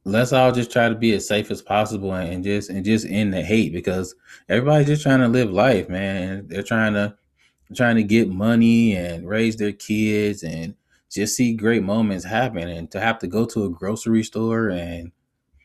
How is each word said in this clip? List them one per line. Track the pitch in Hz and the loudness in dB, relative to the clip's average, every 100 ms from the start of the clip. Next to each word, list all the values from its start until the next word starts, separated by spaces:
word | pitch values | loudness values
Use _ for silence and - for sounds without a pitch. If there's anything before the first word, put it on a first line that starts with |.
let's | 95 104 123 | -2 0 2
all | 135 127 | 4 4
just | 123 117 | 4 0
try | 123 117 | 2 2
to | 110 | 2
be | 117 | 2
as | 98 - | 2 0
safe | 104 107 | -2 -2
as | 101 | -8
possible | - 104 104 107 95 | -2 0 0 -2 -4
and, | 92 87 | -4 -4
and | 90 | -6
just, | 92 104 101 | -4 -4 -4
and | 95 | -6
just | 95 110 110 | 0 0 0
end | 98 107 | -2 -2
the | 92 | -2
hate, | 80 110 87 | 0 2 0
because | 85 90 92 90 - _ - - | -2 -4 -4 -4 -10 _ -16 -2
everybody's | 101 135 151 143 | 0 4 4 4
just | 151 | 2
trying | 147 135 | 2 4
to | 123 | 4
live | 123 117 | 4 2
life, | 92 123 107 - | 2 4 2 0
man. | 90 98 95 | -4 -4 -4
And | 92 98 98 | -6 -8 -10
they're | 95 | -8
trying | 98 113 110 | -2 0 2
to, | 104 101 - _ _ _ _ - - | 0 -2 -4 _ _ _ _ -12 0
trying | 123 113 | 2 4
to | |
get | 101 113 104 | 4 4 2
money | 92 107 117 117 117 117 95 | 0 2 4 6 6 4 2
and | 87 85 87 | -4 -8 -6
raise | 107 113 110 | -2 0 0
their | 104 | -4
kids | 101 - 107 107 104 104 101 | -4 -4 -2 0 0 -2 -4
and | 80 80 85 104 _ _ _ | -8 -8 -10 -14 _ _ _
just | - 107 - | -4 -4 0
see | 120 | 0
great | 113 104 117 | 2 2 2
moments | 95 107 110 95 | 2 0 0 -2
happen. | 87 113 127 95 85 | -4 -2 -2 -4 -8
And | 85 80 | -8 -10
to | 95 | -4
have | 113 113 | -4 -4
to | 90 | -4
go | 98 117 | -2 -2
to | - 98 | -2 -4
a | |
grocery | 85 95 110 117 113 | -4 -6 -6 0 0
store | 107 107 113 113 110 | 0 -4 -2 -2 -2
and, | 90 85 85 85 _ _ _ _ _ | -4 -6 -10 -12 _ _ _ _ _